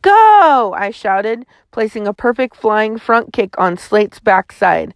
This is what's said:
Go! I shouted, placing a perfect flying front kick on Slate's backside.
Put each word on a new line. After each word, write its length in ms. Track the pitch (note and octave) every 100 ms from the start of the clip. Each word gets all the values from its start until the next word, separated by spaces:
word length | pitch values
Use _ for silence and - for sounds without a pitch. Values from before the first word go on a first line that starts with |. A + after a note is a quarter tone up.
Go! 720 | F#4+ G#4 A4 G#4 E4 C4+ G#3+ F#3
I 140 | G3
shouted, 540 | A3+ G#3 F#3+ G#3 A#3 B3 _ _
placing 340 | - A3 A3 G#3
a 80 |
perfect 420 | G#3 A#3+ A#3+ C4 _
flying 420 | A3 G#3+ G#3+ A3
front 340 | - A#3 -
kick 260 | - G3 -
on 180 | F#3 F3
Slate's 440 | - G#3+ G#3 -
backside. 760 | - F#3 - - F#3+ E3 D#3+